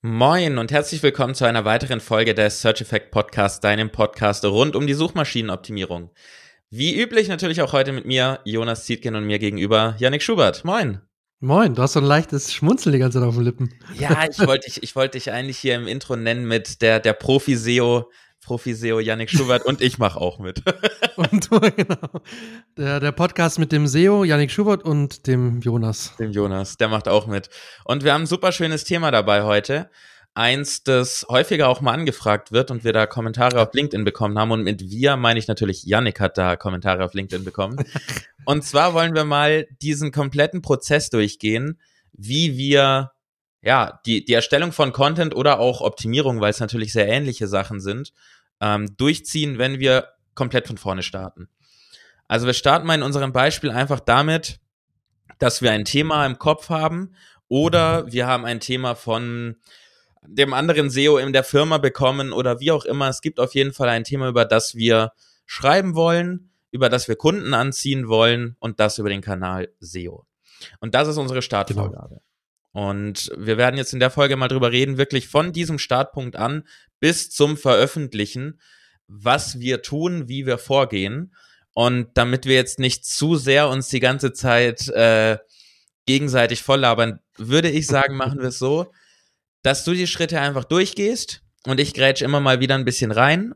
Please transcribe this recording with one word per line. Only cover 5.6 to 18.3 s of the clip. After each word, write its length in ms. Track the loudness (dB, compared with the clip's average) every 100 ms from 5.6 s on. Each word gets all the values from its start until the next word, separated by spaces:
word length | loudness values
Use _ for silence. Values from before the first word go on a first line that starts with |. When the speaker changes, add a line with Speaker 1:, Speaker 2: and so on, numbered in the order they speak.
| -10 -8 -6 -8 -12 _ -20 -20 -20 _ _
Speaker 1:
Wie 240 | -4 -2 -2
üblich 280 | 0 0 0
natürlich 320 | -4 -4 -2
auch 100 | 0
heute 220 | 0 0
mit 120 | -4 -4
mir, 360 | 0 0 -2
Jonas 400 | -4 -4 -4 -6
Zietgen, 320 | -6 -6 -4 -4
und 80 | -2
mir 140 | -2
gegenüber 560 | -2 -2 2 2 2 0
Yannick 220 | 0 0
Schubert. 440 | -2 4 2 2 -4
Moin. 340 | -2 -2 -6 _ _ _ _
Speaker 2:
Moin, 340 | 2 4 4
du 80 | 2
hast 120 | 2
so 80 | 2
ein 40 | 4
leichtes 480 | 2 2 -4 -6
Schmunzeln 380 | 0 2 2 4
die 80 | 2
ganze 200 | 2 2
Zeit 80 | 0
auf 60 | 2
den 100 | 0
Lippen. 280 | 0 -6 -6 -18 -6
Speaker 1:
Ja, 300 | 0 2 0
ich 100 | 2
Speaker 2:
<laughs> 60 | 2
Speaker 1:
wollte 200 | 2 -2
dich, 180 | -12
ich 100 | -8 -2
wollte 200 | -2 -2
dich 140 | -8
eigentlich 280 | -6 -6 -4
hier 160 | -2 -2
im 120 | -4
Intro 300 | -8 -6 -4
nennen 320 | -2 -2 0
mit 320 | -2 -2 0
der, 180 | 2 4
der 140 | 2
Profi-seo, 1000 | 0 2 2 2 -2 2 2 4 2 -2 _ _